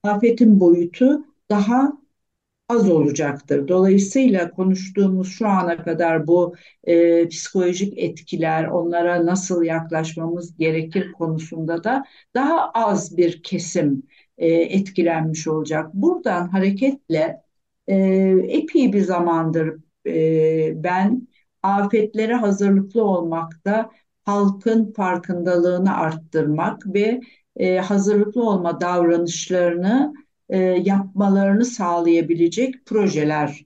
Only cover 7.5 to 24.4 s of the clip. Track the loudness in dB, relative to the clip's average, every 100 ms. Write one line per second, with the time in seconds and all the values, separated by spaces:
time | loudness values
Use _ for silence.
7.5 | -2 0 -2 -6 -4 -6 -6 -10 -4 -2
8.5 | -2 -2 -2 -2 -2 0 0 0 -2 -2
9.5 | -2 0 -2 -4 -6 -4 -8 -8 -8 -10
10.5 | -4 -2 -2 -4 -6 -6 -6 -6 -6 -8
11.5 | -8 -6 -4 -2 -4 -6 _ _ -2 0
12.5 | 0 -2 0 0 0 -4 0 0 -2 -8
13.5 | -8 -4 -2 0 -2 -6 _ _ _ 0
14.5 | 2 2 -2 -2 -2 0 0 -4 -4 -4
15.5 | -4 -4 -6 -4 0 0 0 -2 -4 -2
16.5 | 0 0 0 -2 -2 -6 -2 -2 -6 _
17.5 | _ _ _ -2 0 2 2 4 2 2
18.5 | -2 0 0 2 2 0 0 0 0 0
19.5 | -2 -4 -6 _ _ -6 0 0 2 2
20.5 | 0 -2 -4 -4 0 0 0 -6 _ _
21.5 | _ -2 0 0 0 0 -2 -2 0 0
22.5 | 0 2 2 2 0 0 0 -2 -6 -8
23.5 | -8 -4 -2 -4 _ _ _ -4 0